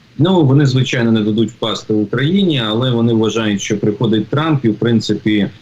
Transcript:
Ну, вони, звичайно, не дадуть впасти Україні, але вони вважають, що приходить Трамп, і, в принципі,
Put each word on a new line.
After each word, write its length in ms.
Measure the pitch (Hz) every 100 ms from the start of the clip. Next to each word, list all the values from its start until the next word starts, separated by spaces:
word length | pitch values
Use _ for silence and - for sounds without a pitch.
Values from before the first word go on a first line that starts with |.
| _ -
Ну, 280 | 165 185 139
вони, 200 | 135 139
звичайно, 460 | 127 123 131 117
не 100 | 113
дадуть 300 | 107 107 107
впасти 420 | - 113 101 -
Україні, 680 | 107 101 120 139 196 190 139 110
але 260 | 113 127
вони 220 | 117 117
вважають, 480 | 113 110 110 110 101
що 180 | - 101
приходить 480 | 107 104 113 107 -
Трамп, 380 | 143 160 147 113
і, 40 |
в 60 | 104
принципі, 760 | 120 113 - 104 113 107 98 -